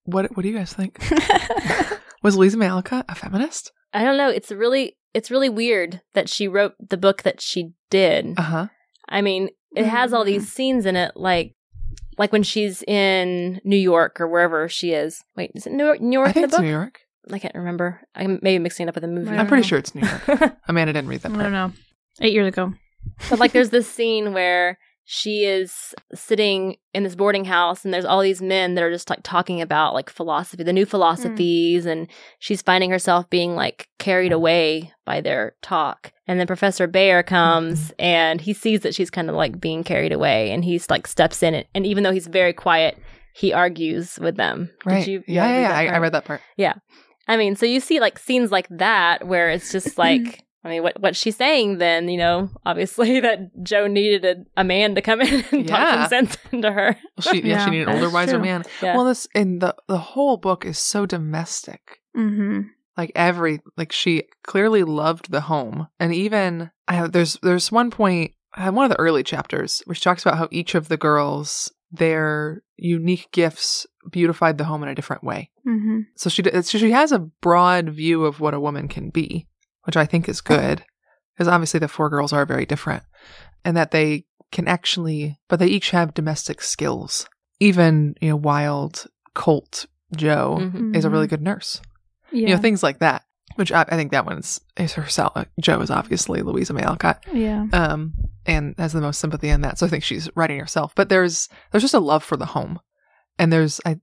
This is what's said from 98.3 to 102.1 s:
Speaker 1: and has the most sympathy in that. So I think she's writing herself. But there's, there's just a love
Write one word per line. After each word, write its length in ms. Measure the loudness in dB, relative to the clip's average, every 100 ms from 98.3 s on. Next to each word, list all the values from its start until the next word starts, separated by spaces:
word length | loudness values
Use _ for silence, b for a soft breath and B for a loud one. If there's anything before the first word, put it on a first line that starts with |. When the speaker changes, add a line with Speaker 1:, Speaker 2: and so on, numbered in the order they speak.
| -6 -2
Speaker 1:
and 280 | 0 0 -4
has 160 | -2
the 80 | -2
most 180 | -2 -2
sympathy 300 | -4 -4 2
in 120 | 2
that. 160 | 2 0
So 80 | 0
I 40 |
think 140 | 0 -4
she's 240 | -6 -6 -2
writing 240 | -2 -2
herself. 340 | -6 -4 -2 2
But 140 | 4
there's, 400 | 4 4 0 -6 b b
there's 120 | 0
just 100 | 4
a 60 | 4
love 240 | 4